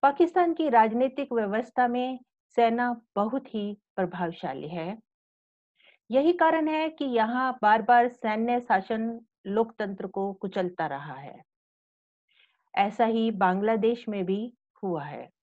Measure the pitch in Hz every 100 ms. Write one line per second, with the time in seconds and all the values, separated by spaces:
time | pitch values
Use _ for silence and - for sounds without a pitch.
0 | 277 285 339 370 349 330 311 233 220 226
1 | 262 262 277 233 208 214 240 - 247 240
2 | 247 254 _ _ _ - 233 233 247 240
3 | _ - 208 262 262 220 208 202 _ -
4 | 185 180 175 170 165 135 147 175 165 220
5 | _ _ _ _ _ _ _ _ _ _
6 | _ 247 302 349 330 320 311 311 320 320
7 | 285 233 220 247 262 247 214 220 202 240
8 | 240 240 226 214 233 240 240 190 190 226
9 | 226 233 - _ 196 202 226 - 208 196
10 | 196 196 196 196 196 190 185 180 160 139
11 | 147 131 139 - _ _ _ _ _ _
12 | _ _ _ _ _ _ _ - 202 202
13 | 226 226 226 208 185 185 208 226 220 240
14 | 233 202 180 196 233 _ _ _ 196 165
15 | 143 117 127 _